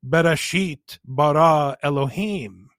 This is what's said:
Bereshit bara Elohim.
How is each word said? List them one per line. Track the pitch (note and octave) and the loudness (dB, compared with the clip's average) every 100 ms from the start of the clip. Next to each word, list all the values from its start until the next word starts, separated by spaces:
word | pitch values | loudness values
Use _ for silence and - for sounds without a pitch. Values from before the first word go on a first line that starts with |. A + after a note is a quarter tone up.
Bereshit | B2+ E3 E3 D#3 - F3 F#3+ C#3+ _ - | 0 0 2 0 -2 -4 -4 -6 _ -20
bara | - C3 D3 D3 E3 D#3 D3 C3+ | -12 0 2 4 4 4 0 -4
Elohim. | C#3+ C#3+ C3+ C#3+ G#3+ G3+ A2+ F#2 F#2+ | -4 -2 -2 -4 -6 -6 -8 -16 -20